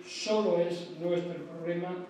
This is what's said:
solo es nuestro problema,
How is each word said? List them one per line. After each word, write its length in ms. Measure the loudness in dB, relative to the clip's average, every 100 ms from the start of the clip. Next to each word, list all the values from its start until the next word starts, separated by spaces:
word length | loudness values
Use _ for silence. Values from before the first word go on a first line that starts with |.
| -10
solo 520 | -6 2 4 4 4
es 320 | 4 0 -6 -4
nuestro 340 | 2 2 0 -4
problema, 640 | -8 -6 -2 -2 -2 -4